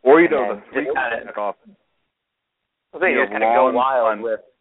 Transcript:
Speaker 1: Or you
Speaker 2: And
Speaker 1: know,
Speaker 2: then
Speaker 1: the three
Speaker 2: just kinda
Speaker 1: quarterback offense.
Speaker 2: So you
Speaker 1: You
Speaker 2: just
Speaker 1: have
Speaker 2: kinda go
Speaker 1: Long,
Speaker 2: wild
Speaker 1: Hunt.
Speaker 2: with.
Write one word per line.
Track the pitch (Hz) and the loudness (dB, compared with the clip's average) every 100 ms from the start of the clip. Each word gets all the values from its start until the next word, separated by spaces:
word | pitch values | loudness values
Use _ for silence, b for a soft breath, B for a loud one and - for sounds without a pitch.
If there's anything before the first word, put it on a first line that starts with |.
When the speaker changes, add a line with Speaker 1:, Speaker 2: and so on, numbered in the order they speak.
Speaker 1:
Or | 127 151 | 6 6
you | 170 | 6
Speaker 2:
And | 147 | 2
Speaker 1:
know, | 104 | -4
Speaker 2:
then | 101 | -8
Speaker 1:
the | - | -8
three | 135 143 | -8 -6
Speaker 2:
just | 135 | -6
kinda | 123 113 117 | -6 -8 -10
Speaker 1:
quarterback | 104 | -8
offense. | 104 - _ 101 _ _ _ _ _ _ _ _ _ _ _ | -8 -8 _ _ _ _ _ _ _ _ _ _ _ _ _
Speaker 2:
So | - 175 | -4 -2
you | |
Speaker 1:
You | - | 0
Speaker 2:
just | 127 | -2
Speaker 1:
have | 104 | -2
Speaker 2:
kinda | 110 120 | 0 2
go | 131 | 2
Speaker 1:
Long, | |
Speaker 2:
wild | 127 131 127 113 | 2 0 0 0
Speaker 1:
Hunt. | 104 | -2
Speaker 2:
with. | 113 110 - _ | -6 -8 -10 _